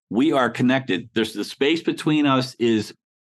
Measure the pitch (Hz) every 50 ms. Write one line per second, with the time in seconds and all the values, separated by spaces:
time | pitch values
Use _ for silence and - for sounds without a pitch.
0 | _ - 95 110 139 160 147 135 123 117 113 - 127 123 131 135 131 - 92 85
1 | - - - 113 110 110 - 101 98 - - - 135 147 165 165 165 - 147 -
2 | - 160 156 151 147 143 131 131 127 127 - - 117 117 113 107 101 - - _
3 | _ _ _ _ _